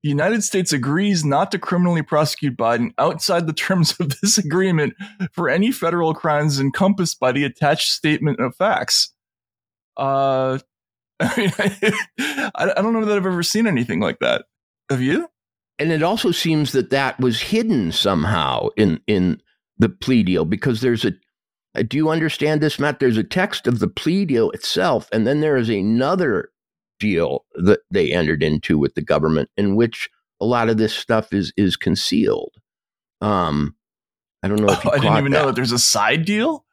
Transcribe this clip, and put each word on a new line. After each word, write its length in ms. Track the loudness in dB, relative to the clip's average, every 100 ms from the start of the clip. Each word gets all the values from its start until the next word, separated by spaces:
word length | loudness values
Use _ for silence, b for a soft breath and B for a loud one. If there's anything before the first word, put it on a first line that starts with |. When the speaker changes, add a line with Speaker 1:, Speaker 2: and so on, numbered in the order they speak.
Speaker 1:
"The 80 | -2
United 340 | 0 0 0
States 300 | 0 -2 0
agrees 500 | -2 0 0 2 0
not 280 | 2 0 0
to 80 | -4
criminally 420 | -2 0 2 0
prosecute 560 | 0 0 0 -2 -4 0
Biden 360 | 0 0 -2 0
outside 500 | 0 0 -2 0 -2
the 60 |
terms 440 | -4 -2 2 2 0
of 200 | -4 -2
this 160 | 0 0
agreement 580 | 0 0 2 2 0 -4 -20 B -8
for 160 | -4 -2
any 220 | 2 0
federal 420 | 0 -2 0 0
crimes 460 | 0 0 0 0 0
encompassed 600 | -2 2 0 2 -2 0
by 120 | 0
the 120 | 0
attached 460 | -2 0 0 0 0
statement 500 | -2 0 0 0 -2
of 160 | -4 -2
facts." 580 | -2 -2 -2 -2 -2 _ _ _ _ _ _ _ _ -6
Uh, 600 | -2 0 2 0 0 -4 -8 _ _
<laughs> 300 | _ _ _
I 160 | -4 0
mean, 140 | -2 0
I, 1160 | -2 0 0 0 -8 -6 -6 -4 -6 -2 -2 0
I 40 |
don't 120 | 0
know 120 | 0 0
that 120 | 0
I've 80 | 0
ever 180 | -2
seen 240 | -2 0 2
anything 320 | 0 -2 -2
like 200 | -2 0
that. 260 | 0 -2 -4 _ _ _ _
Have 120 | -2
you? 280 | 0 0 -4 _ _ _ _ -6
Speaker 2:
And 160 | -2
it 100 | 0
also 280 | 0 0 0
seems 420 | 0 0 0 2
that 160 | 0 0
that 300 | 0 0 0
was 200 | 0 0
hidden 520 | 0 0 2 0 0
somehow 760 | 0 0 2 2 0 0 -2 -2 2
in, 240 | 2 2 0
in 340 | 2 2 -2 _ _ _ _
the 100 | 0
plea 360 | 0 0 2
deal, 200 | 4 0
because 380 | 0 -2 -2 0
there's 240 | 0 0 -2
a, 80 | -4 _ _ _ _ _
uh, 100 | -6
do 120 | -4 0
you 140 | 0
understand 500 | 0 -2 -2 0 2
this, 200 | 0 0
Matt? 200 | -4 2
There's 160 | 2 2
a 80 |
text 420 | 0 -2 -2 -2 -2
of 140 | -2
the 80 | -2
plea 380 | -2 -2 0 0
deal 260 | 0 0
itself, 560 | -2 -4 -2 0 0 -2
and 120 | -2 0
then 140 | 0
there 160 | 0 0
is 140 | 0
another 800 | 0 0 0 0 0 0 0 -4 _ _ _ _ _
deal 460 | -2 0 0 -2 _ 0
that 240 | 2 2 _
they 200 | 0 2
entered 320 | 2 0 0
into 340 | 0 0 0 2
with 180 | 2 -2
the 60 |
government 480 | -2 0 2 0 -2 -2
in 220 | 0 2
which 320 | 0 -2 -14 _ _ _
a 40 | -2
lot 220 | 0 2
of 100 | 2
this 160 | 0
stuff 380 | -2 0 0 0
is, 220 | -2 -2 2
is 220 | 0 2
concealed. 800 | -2 -2 0 0 2 0 -4 _ _ _ _ _ _ _
Um, 520 | 0 0 0 0 -2 -6 _ _ _ _ _ _
I 60 | -4
don't 120 | 0
know 120 | 2
if 120 | 0 0
Speaker 1:
Oh, 40 |
Speaker 2:
you 20 |
Speaker 1:
I 40 | 0
didn't 120 | 2
Speaker 2:
caught 120 | 2
Speaker 1:
even 120 | 2
know 80 | 0
Speaker 2:
that. 60 | 0
Speaker 1:
that 100 | 0
there's 160 | -2
a 80 | 0
side 460 | 0 0 0 0 0
deal? 400 | 0 0 -4 _